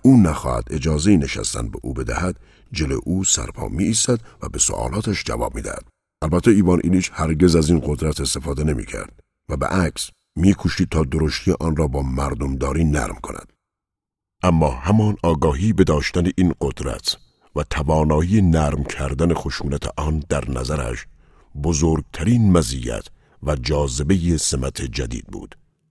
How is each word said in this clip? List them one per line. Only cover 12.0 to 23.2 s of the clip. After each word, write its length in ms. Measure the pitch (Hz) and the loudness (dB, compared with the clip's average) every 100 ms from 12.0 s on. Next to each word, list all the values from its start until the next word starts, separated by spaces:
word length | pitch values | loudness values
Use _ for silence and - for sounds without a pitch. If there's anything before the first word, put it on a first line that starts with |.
مردمداری 840 | 67 65 69 62 67 65 69 73 | -4 -4 -4 -4 -4 -4 -2 0
نرم 340 | 80 73 52 - | 2 0 -2 -6
کند. 300 | - - - _ _ _ _ _ _ _ _ _ | -12 -12 -16 _ _ _ _ _ _ _ _ _
اما 280 | 90 82 76 | 0 2 2
همان 460 | 64 95 110 107 101 | 0 2 2 2 0
آگاهی 500 | 85 78 78 69 107 | 0 0 0 0 0
به 120 | 90 | 2
داشتن 400 | 85 76 - 90 87 - | 2 2 -2 -2 0 2
این 180 | 90 - | 0 0
قدرت 560 | 71 - 67 60 - - _ _ _ 73 | -4 -6 -8 -6 -6 -8 _ _ _ -6
و 80 | 73 | -4
توانایی 720 | - 71 78 78 76 85 107 | -2 2 2 4 2 4 4
نرم 420 | 90 80 76 71 | 6 4 2 0
کردن 500 | 69 - 69 69 85 | -4 -6 -6 0 0
خشونت 640 | 80 73 - 71 71 - - | 0 -4 -6 -4 -4 -6 -4
آن 260 | 76 78 73 | -2 -2 -2
در 220 | 73 67 | -4 -2
نظرش 560 | 64 64 76 60 58 - - _ _ _ 69 | -4 -4 -4 -4 -8 -12 -20 _ _ _ -6
بزرگترین 920 | 76 76 80 78 - - 85 123 107 | -2 2 2 2 -2 -4 2 4 6
مزیت 540 | 90 69 65 58 55 - - | 6 4 -2 -6 -8 -10 -18